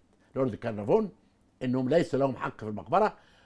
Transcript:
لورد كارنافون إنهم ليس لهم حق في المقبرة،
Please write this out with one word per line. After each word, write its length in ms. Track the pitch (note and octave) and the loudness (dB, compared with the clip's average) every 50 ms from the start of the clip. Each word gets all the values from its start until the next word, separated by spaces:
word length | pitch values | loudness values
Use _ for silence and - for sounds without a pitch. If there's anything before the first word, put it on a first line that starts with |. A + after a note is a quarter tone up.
| _ _ _ _ _ _ - | _ _ _ _ _ _ -4
لورد 200 | C3 C3+ B2+ G2+ | -2 -2 -2 -2
كارنافون 540 | - - A#2+ A2 G2+ G2+ A2 E3 A3 A3 F3+ - _ _ _ _ _ _ _ _ _ C3 | -4 -6 -6 -6 -4 0 2 2 2 2 0 -6 _ _ _ _ _ _ _ _ _ -4
إنهم 260 | B2+ B2 C3 C3 B2 | -2 -2 0 0 2
ليس 260 | C#3+ F3 E3+ - - | 2 2 2 2 2
لهم 200 | C3 C#3 C3+ B2 | 0 0 0 -2
حق 220 | - D3 D3 - - | -4 -6 -8 -8 -8
في 40 | G#2+ G#2+ | -10 -8
المقبرة، 480 | G#2+ G2+ E2+ - D3 F#3+ G#3+ G3+ - - - _ _ _ _ | -8 -8 -4 0 2 2 2 2 0 -6 -14 _ _ _ _